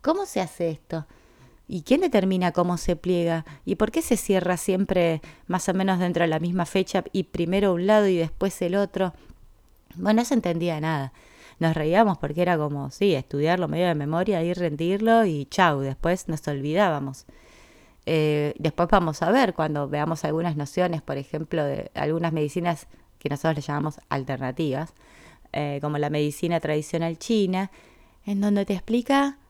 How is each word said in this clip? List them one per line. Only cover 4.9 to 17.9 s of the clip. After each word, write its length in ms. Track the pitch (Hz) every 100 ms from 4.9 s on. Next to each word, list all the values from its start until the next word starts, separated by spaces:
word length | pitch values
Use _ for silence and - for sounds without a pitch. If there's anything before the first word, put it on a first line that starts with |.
| 185 170 160 - - -
más 220 | 180 -
o 60 |
menos 260 | 185 190 185
dentro 220 | 180 165
de 60 | 170
la 120 | 160
misma 260 | 170 180 170
fecha 380 | 190 190 190 -
y 120 | 196
primero 500 | 170 - 170 190 202
un 120 | 175 185
lado 220 | 214 202
y 80 | 180
después 440 | 165 - 196 -
el 140 | 175
otro?". 400 | 190 202 - 185 - - - - - _ _ _
Bueno, 280 | 170 185 220
no 20 |
se 100 | 240
entendía 460 | 247 180 170 175 156
nada. 320 | 156 156 135 - - - - -
Nos 160 | 165
reíamos 420 | 160 151 180 220 151
porque 240 | 147 151
era 160 | 180 165
como, 340 | 151 143 139
sí, 240 | - 202
estudiarlo 540 | 147 - 143 151 180 165
medio 180 | 151 180
de 60 |
memoria, 480 | 156 143 165 185 190
ir 140 | 165 180
rendirlo 720 | 175 147 170 196 220 226 214
y 180 | 151
chau, 360 | 139 - 180 143
después 460 | 135 131 165 185 -
nos 220 | 156 -
olvidábamos. 800 | 143 143 165 202 147 139 135 - - - - - - -